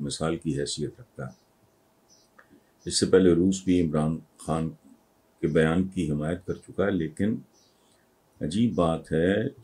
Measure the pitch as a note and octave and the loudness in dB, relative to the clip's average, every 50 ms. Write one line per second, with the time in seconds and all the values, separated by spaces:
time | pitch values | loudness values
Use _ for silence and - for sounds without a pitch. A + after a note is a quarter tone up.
0 | D2 C#2 - - D#2+ D#2+ E2+ D#2+ - D#2+ C2+ C#2 C#2+ - - D#2 D2 B1 - - | -10 -8 -6 -4 -4 -4 -4 -4 -4 -4 -4 -4 -4 -6 -6 -6 -8 -8 -10 -12
1 | B2 - _ - C2+ C2 B1+ _ _ _ _ _ _ _ _ _ _ _ _ _ | -20 -18 _ -12 -12 -12 -14 _ _ _ _ _ _ _ _ _ _ _ _ _
2 | _ _ _ _ _ _ _ - - _ - _ _ _ _ _ - - - - | _ _ _ _ _ _ _ -20 -20 _ -20 _ _ _ _ _ -8 -6 -2 0
3 | G2 - F#2+ F#2+ F#2 F2 E2+ E2 F2+ F#2+ F#2+ - - F#2+ F2+ F2+ F2 D2+ D2+ D2+ | 4 6 6 6 6 6 6 6 4 2 0 0 0 2 2 2 2 2 0 0
4 | D#2 D#2 D#2+ D#2+ - _ _ - - D#2+ D#2+ D#2+ D#2+ D#2+ - - _ - - _ | 0 0 -2 -4 -8 _ _ -12 -6 -4 -4 -2 -4 -6 -8 -12 _ -20 -20 _
5 | _ _ _ _ _ _ _ _ E2 D#2 D2+ E2 D#2+ D#2+ E2 F#2 F#2 F#2+ - F#2 | _ _ _ _ _ _ _ _ -2 0 2 2 4 4 2 0 0 -2 -2 -4
6 | E2 D2+ D2 D2 D2+ D#2+ F2+ F2+ - - - - - - - - F#2+ G2+ G2 F2 | -2 -2 -2 -2 -2 -4 -4 -4 -6 -8 -10 -10 -12 -8 -4 -2 -2 0 0 -2
7 | D#2+ D2+ - - G2 A2 - - - _ _ _ _ _ _ _ _ _ _ _ | -4 -4 -4 -2 -2 -2 -2 -4 -8 _ _ _ _ _ _ _ _ _ _ _
8 | _ _ _ _ _ _ _ - - D2+ E2+ A2 A#2+ A2 D#2+ F2+ E2+ E2 D#2+ D#2+ | _ _ _ _ _ _ _ -10 -6 -4 0 0 0 0 2 0 0 0 0 -2
9 | - - D#2 D#2+ E2+ F#2 G2+ G#2+ A#2+ C3+ - - | -4 -2 0 0 2 2 2 0 -2 -4 -8 -8